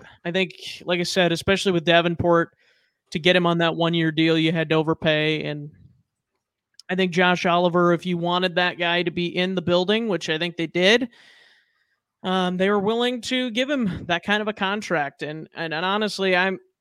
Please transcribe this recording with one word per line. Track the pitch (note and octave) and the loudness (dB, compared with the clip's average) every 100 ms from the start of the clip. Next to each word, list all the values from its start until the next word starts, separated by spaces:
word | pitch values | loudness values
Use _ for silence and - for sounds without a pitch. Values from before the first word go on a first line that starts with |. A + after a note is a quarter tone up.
| - - | -20 -12
I | E3+ | -4
think, | F3+ F3+ - - - | -2 -2 -6 -16 -10
like | E3 F3 | -4 -2
I | |
said, | F3 G3 F3 | 0 2 2
especially | E3 - G3 G3+ | 2 0 0 2
with | F3 | 0
Davenport, | D#3+ E3+ E3+ E3+ F3 E3+ E3 _ _ _ _ _ _ | 4 4 2 0 2 2 0 _ _ _ _ _ _
to | F3 | -2
get | D#3+ F3+ | 2 4
him | F3 | 2
on | E3+ | 2
that | E3 D#3+ | 0 0
one-year | E3 E3+ D#3+ | 0 2 0
deal, | D#3 D#3+ D#3+ | 2 2 2
you | D#3+ | 2
had | E3 D#3 | 0 0
to | |
overpay. | D#3+ D#3 D#3+ E3 D3+ D3+ D#3 | 0 0 0 0 2 0 -2
And | D3+ D3+ D3 - - _ _ _ _ _ _ _ _ _ - | -4 -8 -12 -18 -20 _ _ _ _ _ _ _ _ _ -6
I | F#3 | -2
think | F#3 | 0
Josh | E3+ F3+ F3+ F3+ | 2 2 2 2
Oliver, | F3 F3 F3 F3 | 2 2 4 4
if | E3+ | 2
you | F3+ F3 | -2 -4
wanted | E3+ F3 F#3 E3+ | -2 0 0 0
that | F3+ E3 | -2 -2
guy | E3+ F3 | -2 0
to | E3+ | -2
be | F3+ F3 | -4 -4
in | F3 F#3 | -2 -2
the | F#3 | -2
building, | E3 F3 F3+ G#3+ A#3 | 0 0 2 0 -2
which | E3+ - | -4 -4
I | D#3 | -4
think | F3 E3 | -4 -4
they | D#3+ | -4
did, | F3 F#3 A#3+ B3 - - _ _ _ _ _ _ _ _ _ | 2 4 4 0 -10 -20 _ _ _ _ _ _ _ _ _
um, | F#3 F#3 F3+ F3+ | -2 0 0 0
they | F#3+ | 0
were | G#3 | 2
willing | G3 A#3 A#3+ B3 | 0 0 -2 -2
to | - B3+ B3+ | -4 -4 -2
give | A3 C4 | -2 -2
him | C#4+ G#3+ D#3+ - | -2 -2 -4 -4
that | E3+ | -4
kind | - G#3 | 0 -2
of | G#3+ | -2
a | |
contract. | G#3 F#3+ G#3 - E3+ C#3 - | -4 -4 -4 -2 -4 -4 -6
And, | D#3 D#3 D#3 | -10 -10 -12
and, | - D#3+ | -10 -8
and | D3+ | -4
honestly, | F#3 G#3 G#3+ - F#3+ | -2 -2 -2 -2 2
I'm, | F3+ F#3+ F#3 - _ | 2 2 -2 -10 _